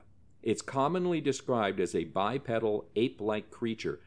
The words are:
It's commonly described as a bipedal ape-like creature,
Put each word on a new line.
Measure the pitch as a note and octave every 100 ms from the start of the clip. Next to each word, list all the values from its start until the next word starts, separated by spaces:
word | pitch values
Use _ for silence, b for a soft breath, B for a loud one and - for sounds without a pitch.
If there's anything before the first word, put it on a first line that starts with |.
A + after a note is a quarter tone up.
| - - - -
It's | - G3+
commonly | - C3+ C#3 F3+ F3+ E3+
described | C#3+ B2+ - B2 G2+ F#2+
as | F2
a | F#2+ -
bipedal | F#2+ G2+ C3+ C3 A2+ A2+ G#2 - -
ape-like | B2+ C3 G#2+ G#2+ G#2
creature, | - A#2 A2 E2 -